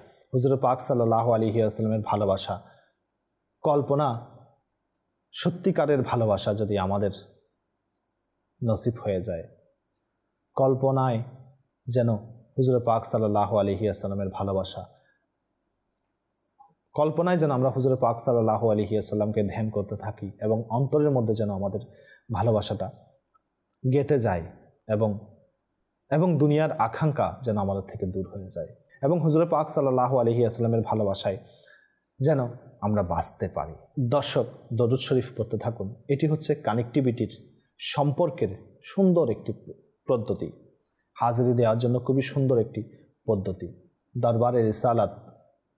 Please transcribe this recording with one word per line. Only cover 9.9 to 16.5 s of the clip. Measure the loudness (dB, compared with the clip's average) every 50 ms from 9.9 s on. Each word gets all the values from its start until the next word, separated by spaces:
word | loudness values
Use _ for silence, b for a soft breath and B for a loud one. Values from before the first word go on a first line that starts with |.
| _ _ _ _ _ _ _ _ _ _ _ _ _
কল্পনায় | 0 2 2 2 2 2 2 2 2 2 0 0 -2 -4 -8 -12 -20 -20 -20 -20 _ _ _ _ _ _
যেন | -4 0 2 2 2 0 -2 -4 -10 -18 -20 -20 _ _ 0
হুজুর | 2 2 2 2
পাক | 2 2 0 0 0
সাল্লাল্লাহু | -2 -2 0 0 2 2 2 2 2 2 2
আলাইহি | 2 2 0 0 -2
ওয়াসাল্লামের | -2 -2 -2 -4 -6 -4 -4 -4 -4 -4
ভালোবাসা, | -4 -4 -2 -2 -2 -4 -4 -8 -14 -16 -16 -18 b b b b b b b _ _ _ _ _ _ _ _ _ _ _ _ _ _ _ _ _ _ _ _ _ _ _ _